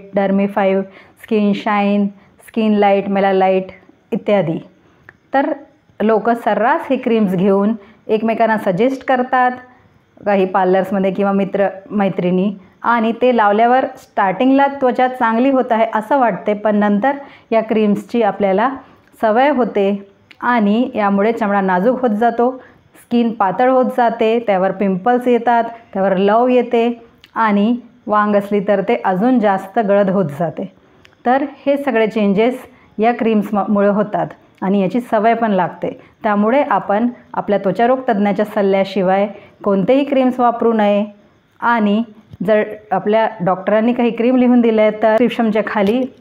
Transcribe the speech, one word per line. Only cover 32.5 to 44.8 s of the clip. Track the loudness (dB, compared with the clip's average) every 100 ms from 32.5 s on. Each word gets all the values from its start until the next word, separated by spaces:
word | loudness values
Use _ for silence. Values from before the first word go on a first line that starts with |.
| -2 -12 -20 _ -2
या | -2
creams | 0 0 0 0
म-, | -4 0
मुळे | 2 2
होतात | 0 -2 -4 -6 -10 _ _
आणि | -2 0
याची | 0 -2
सवय | -2 0 0
पण | 0 0
लागते. | 0 -2 -4 -10 -10 -20 _
त्यामुळे | -4 0 0 0
आपण | 0 -2 -2 -2 -2 -6 -12
आपल्या | -10 -2 -2
त्वचारोग | 0 0 0 0 0
तज्ज्ञाच्या | 0 0 0 -2
सल्ल्याशिवाय | 0 0 0 0 -2 0 0 -2 -6 -20 _
कोणतेही | -2 0 2 2
creams | 2 0 0 2
वापरू | 0 2 0
नये | 2 2 0 -2 -8 _ _ _ _
आणि | -2 0 0 0 -4 -10 _ -8 0
जर | 0 0 -8 -6
आपल्या | -4 0 0 0 -2
डॉक्टरांनी | -2 -2 0 0 0
काही | 0 -2
cream | 0 0 2
लिहून | 4 4
दिले | 4 2